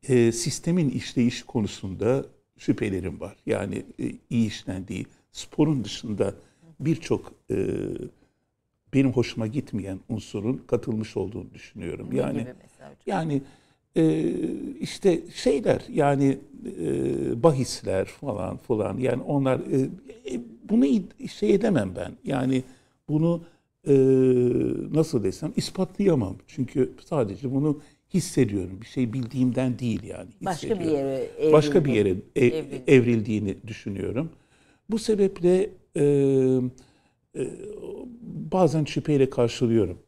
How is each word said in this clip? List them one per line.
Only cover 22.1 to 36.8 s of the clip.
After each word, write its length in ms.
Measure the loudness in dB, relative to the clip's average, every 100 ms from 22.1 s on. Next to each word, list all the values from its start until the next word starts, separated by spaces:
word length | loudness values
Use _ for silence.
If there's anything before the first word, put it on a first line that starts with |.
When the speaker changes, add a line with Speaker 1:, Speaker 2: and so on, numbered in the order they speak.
| -10
Speaker 1:
Yani 380 | -6 -2 0 0 -2 -18 _ _ -4
bunu, 360 | 0 2 0 -6 _ _ _ 4
e, 60 | 6 8 6 6 4 4 2 0 -2 -2
nasıl 300 | 0 2 0
desem 280 | -2 -4 -4 -4
ispatlayamam. 800 | -4 -4 -6 0 2 4 0 -6 _
Çünkü 460 | -6 -4 0 -2 -2
sadece 480 | -6 -2 -2 -2 -4
bunu 280 | 0 0 -2 -6 _ _
hissediyorum. 640 | -2 -2 2 2 2 -4 -10
Bir 60 | -10
şey 260 | -4 -2
bildiğimden 680 | -2 -6 0 0 2 -2 -2
değil 240 | -2 -4
yani. 260 | -6 -14 -14 -10
Speaker 2:
Başka 260 | -6 -6 -4
bir 80 |
Speaker 1:
Hissediyorum. 340 | -2 0 0 0 -4 -6 0
Speaker 2:
yere 120 | 6
Speaker 1:
Başka 320 | 6 6 2
bir 60 | 4 2
Speaker 2:
evrildi. 260 | 2 0 -4 2
Speaker 1:
yere 100 | 2
ev-, 120 | 2
Speaker 2:
Evrildi. 240 | -8 -8 6
Speaker 1:
evrildiğini 680 | 6 8 2 0 -2 -2 -6 -10
düşünüyorum. 640 | -12 -8 -6 -4 -4 -6 -10 _ _ _ _ _
Bu 80 | -6
sebeple, 720 | 0 2 2 2 2 4 2 -6 _ 2
e, 80 | 4 4 4 4 4 4 0 -6